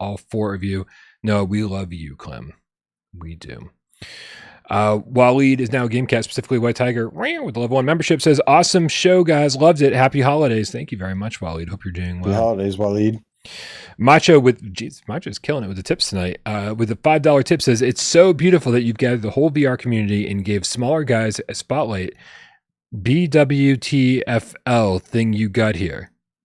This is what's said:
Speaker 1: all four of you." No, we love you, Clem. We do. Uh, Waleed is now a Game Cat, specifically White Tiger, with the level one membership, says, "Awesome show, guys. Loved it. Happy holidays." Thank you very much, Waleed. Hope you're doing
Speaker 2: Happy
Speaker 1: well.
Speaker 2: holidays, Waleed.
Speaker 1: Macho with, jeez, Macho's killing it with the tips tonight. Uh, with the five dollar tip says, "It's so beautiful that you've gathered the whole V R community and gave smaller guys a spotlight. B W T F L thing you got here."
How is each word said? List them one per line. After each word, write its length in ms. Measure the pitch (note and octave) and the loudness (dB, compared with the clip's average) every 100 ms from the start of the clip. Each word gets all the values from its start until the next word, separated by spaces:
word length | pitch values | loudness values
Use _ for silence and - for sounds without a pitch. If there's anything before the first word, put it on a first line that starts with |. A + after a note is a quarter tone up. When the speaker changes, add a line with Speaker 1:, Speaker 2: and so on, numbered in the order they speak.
Speaker 1:
all 160 | G2+ G2+ | -10 -10
four 380 | - A2 G#2 | -8 -4 -4
of 100 | G2 | -4
you." 220 | G2 F#2+ F#2+ _ _ _ | -4 -6 -8 _ _ _
No, 220 | A2 G#2 | -2 -2
we 180 | F#2+ G#2 | 0 -2
love 300 | G#2+ F#2+ F#2 | -4 -6 -10
you, 240 | E2+ D#2 C2+ | -12 -14 -16
Clem. 380 | - A#1 B1+ - _ _ _ _ _ F2+ | -16 -16 -18 -20 _ _ _ _ _ -18
We 180 | E2 D#2+ | -16 -16
do. 340 | C#2+ A#1+ - _ _ _ - - - - - - - | -16 -18 -20 _ _ _ -20 -20 -20 -20 -20 -20 -6
Uh, 280 | G#2+ G#2+ G#2+ | 0 0 0
Waleed 600 | A2 B2+ B2 C3+ C3+ C3+ | -2 2 4 4 2 2
is 120 | A#2 | -2
now 120 | C3 | -2
a 40 | A#2+ | -2
Game 180 | A#2+ C3 | -4 0
Cat, 180 | A#2 | -2
specifically 340 | - - - B2 | -2 -8 -4 -2
White 180 | A#2+ A#2 | 0 -2
Tiger, 320 | B2+ A#2+ A2+ | -2 -2 -6
with 460 | D#3 C4+ E4+ A3+ | -6 -6 -6 -8
the 60 | A2+ | -6
level 160 | A#2+ C3 | -2 0
one 80 | C3 | 0
membership, 340 | E3 - D#3 | 0 0 2
says, 200 | D#3+ C#3+ - | 2 2 4
"Awesome 400 | D3+ E3+ F#3 D#3+ | 4 4 2 0
show, 340 | - F3+ F#3 | 2 4 4
guys. 320 | E3 D3+ D3 | 4 2 2
Loved 260 | C3 D#3 D#3 | 4 4 6
it. 120 | C#3 | 4
Happy 280 | B2+ C3+ C#3+ | 4 2 2
holidays." 500 | C3 D3+ C#3+ A2 G2+ | 2 2 2 0 -2
Thank 180 | A#2+ - | -8 -10
you 80 | G2+ | -8
very 160 | F#2 | -8
much, 240 | F#2+ G#2+ - | -6 -8 -8
Waleed. 280 | F2 E2 E2+ | -10 -8 -10
Hope 160 | F#2+ | -10
you're 80 | F#2+ | -10
doing 240 | F2 F2+ F2+ | -8 -8 -6
Speaker 2:
Happy 140 | F#2+ | -2
Speaker 1:
well. 120 | G2+ | 0
Speaker 2:
holidays, 340 | A2+ G2+ G2 F#2+ | 0 0 -2 -2
Waleed. 460 | G#2 G#2 G#2+ A2 _ _ - - - - - - | -2 0 0 -2 _ _ -20 -20 -18 -20 -18 0
Speaker 1:
Macho 380 | A#2+ D#3 - D3+ | 4 6 6 6
with, 240 | B2+ A#2 G#2 | 6 2 -4
jeez, 260 | F2+ A2 - - | -12 -12 -12 -12
Macho's 300 | C#3+ - - | -10 -10 -10
killing 260 | - D3 | -6 -6
it 40 | G2 | -6
with 80 | F#2+ | -8
the 60 | |
tips 280 | - - - | -4 -4 -4
tonight. 280 | F#2+ F2+ - | -4 -4 -6
Uh, 300 | - G#2 G#2 A2 | -8 -6 -6 -4
with 120 | A2 | -4
the 60 | A2+ | 0
five 260 | D#3 D#3 | 2 2
dollar 200 | D3 C#3+ | 4 2
tip 200 | - D#3+ | 2 0
says, 180 | - A2+ | 2 0
"It's 220 | B2+ - | 0 -2
so 300 | - E3+ F#3 | 2 6 6
beautiful 360 | D3+ F3+ F3+ B2+ | 6 4 4 4
that 100 | A#2+ | 0
you've 160 | A#2 A2 | 0 0
gathered 240 | B2 B2 | -2 -2
the 80 | G#2 | -4
whole 180 | C3 D#3 | 0 0
V 160 | D3 | 2
R 120 | C#3 B2+ | 0 0
community 520 | B2 A2+ G#2 G#2 G#2 | -2 -2 0 -2 -2
and 140 | G2+ | -4
gave 220 | G2 G2+ - | -4 -4 -4
smaller 360 | - B2 D#3+ | -4 -2 -2
guys 380 | C3+ A#2 A2 - - | 0 0 -2 -4 -10
a 60 | |
spotlight. 580 | - - C3+ A#2 G2 F#2 - - - - _ _ _ _ A2 | -10 -6 -4 -4 -4 -8 -12 -20 -20 -20 _ _ _ _ -6
B 240 | G#2 D3+ F3 | 0 0 2
W 500 | D3+ C#3 C#3+ C#3 C3+ | 4 4 4 2 2
T 460 | - C#3 B2+ B2+ - | 0 2 2 2 0
F 280 | A2+ - - - | -4 -4 -8 -2
L 320 | A#2+ G#2 F#2 | 0 2 0
thing 340 | - A#2 A2+ | -2 -2 0
you 160 | G#2+ A2 | 0 -2
got 280 | G#2+ G#2+ F2 | 0 0 0
here." 340 | F2 C2 - _ _ _ | -6 -8 -14 _ _ _